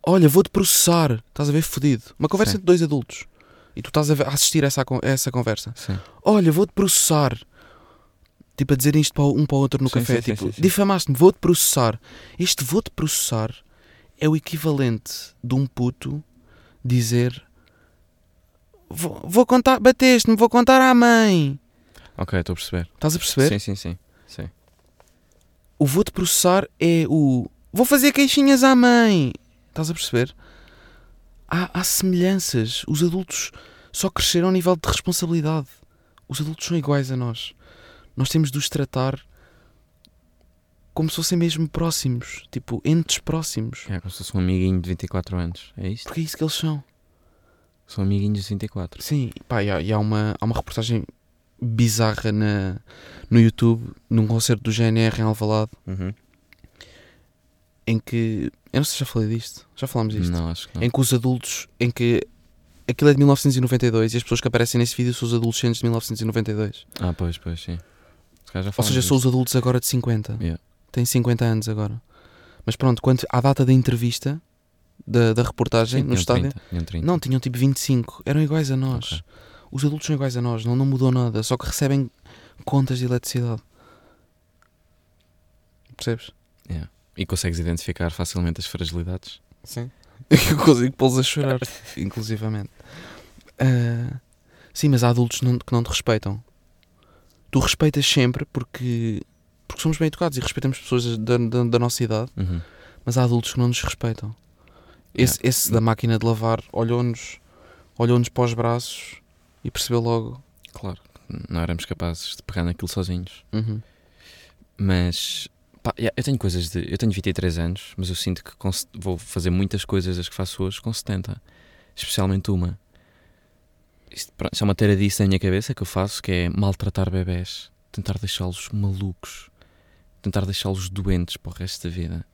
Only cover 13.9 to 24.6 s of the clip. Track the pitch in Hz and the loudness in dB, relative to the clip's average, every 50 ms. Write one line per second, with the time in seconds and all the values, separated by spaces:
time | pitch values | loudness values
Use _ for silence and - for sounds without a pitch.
13.9 | _ _ _ _ _ _ 156 151 156 156 - - 165 156 147 160 147 139 135 120 | _ _ _ _ _ _ 0 2 2 0 -2 -6 -8 -4 -2 0 0 2 2 0
14.9 | 113 107 _ - - - - - _ _ - 120 127 135 139 127 _ - 123 123 | 0 -2 _ -12 -14 -12 -14 -16 _ _ -6 -2 0 0 0 -2 _ -2 -2 -2
15.9 | 127 _ - 131 139 151 - _ _ _ _ _ - - _ _ _ _ - 123 | -2 _ -10 -10 -10 -10 -12 _ _ _ _ _ -20 -20 _ _ _ _ -2 0
16.9 | 123 123 117 113 120 120 120 123 123 - _ _ _ _ _ _ _ _ _ _ | 0 2 2 2 2 2 2 0 -2 -8 _ _ _ _ _ _ _ _ _ _
17.9 | _ _ _ _ _ _ _ _ _ _ _ _ _ _ _ _ _ _ _ _ | _ _ _ _ _ _ _ _ _ _ _ _ _ _ _ _ _ _ _ _
18.9 | - 156 165 160 - - - - 175 226 247 - 254 254 233 262 262 - 208 254 | -10 -8 -6 -8 -8 -10 -10 4 6 6 6 8 6 4 6 4 2 8 8 6
19.9 | 254 - 262 262 254 233 - - 220 208 226 233 - 240 240 262 262 262 262 262 | 8 8 6 6 6 6 6 4 6 6 6 6 6 6 6 8 8 8 8 8
20.9 | 254 240 240 233 233 226 220 214 185 170 151 135 139 139 _ _ _ _ _ _ | 8 8 8 8 8 8 6 6 6 4 2 2 -2 -6 _ _ _ _ _ _
21.9 | _ - - - _ - 95 - - 92 82 - 87 - - - - 90 85 - | _ -20 -20 -18 _ -8 -6 -2 -2 -2 -2 -2 -6 -8 -6 -6 -6 -6 -6 -6
22.9 | _ _ - 151 156 170 - - - 139 135 147 104 101 - - 98 101 - 85 | _ _ -2 -2 -2 -2 -4 -2 2 2 4 4 2 0 -4 -6 -8 -6 -8 -10
23.9 | 90 - _ _ _ _ _ _ - - 101 87 _ _ | -10 -10 _ _ _ _ _ _ -14 -14 -14 -14 _ _